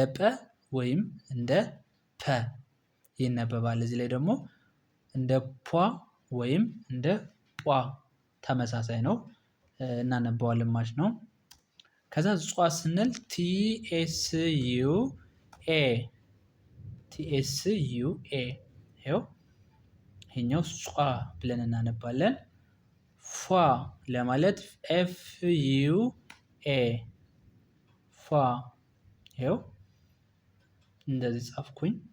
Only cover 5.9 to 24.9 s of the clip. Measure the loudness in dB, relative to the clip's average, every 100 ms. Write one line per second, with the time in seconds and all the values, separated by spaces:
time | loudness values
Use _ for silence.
5.9 | 0 -10 _ _ -4 0 2 2 -2 -10
6.9 | -2 0 0 -4 -18 _ -6 2 2 2
7.9 | -6 _ _ _ _ -2 0 0 -2 -2
8.9 | 0 0 0 -4 -20 _ _ _ _ -4
9.9 | -2 0 0 0 0 2 2 2 0 -2
10.9 | 0 0 0 -10 _ _ -20 _ -20 _
11.9 | _ _ 0 2 0 -2 2 2 2 -2
12.9 | 0 0 -2 -8 -4 0 2 0 0 -2
13.9 | -2 0 -2 -2 0 2 2 2 2 2
14.9 | 2 0 -4 -18 _ _ -12 -2 2 4
15.9 | 2 -2 -12 _ _ _ _ _ -20 -18
16.9 | -18 -16 -10 -2 0 0 -2 0 0 0
17.9 | -2 -2 -4 -6 -4 -4 -8 -14 -20 -20
18.9 | _ -2 -2 -2 -12 _ _ _ _ _
19.9 | _ _ -20 -10 -4 0 0 0 -6 -8
20.9 | -2 0 0 -6 -6 -4 -2 -2 -2 -2
21.9 | -4 -6 0 0 0 -8 _ _ _ _
22.9 | _ _ _ -16 -14 0 4 6 4 0
23.9 | -12 -6 -2 0 2 2 0 -6 -18 -2